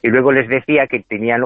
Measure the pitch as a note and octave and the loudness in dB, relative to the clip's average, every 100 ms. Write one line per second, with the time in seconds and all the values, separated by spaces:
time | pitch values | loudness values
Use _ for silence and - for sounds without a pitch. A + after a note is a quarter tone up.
0 | A#2 B2+ C3 C3+ A2+ C3 - D3+ C3+ A#2 | 0 2 2 2 0 -4 0 0 0 -4
1 | - G#2 A2+ A#2 | -8 -6 -4 -2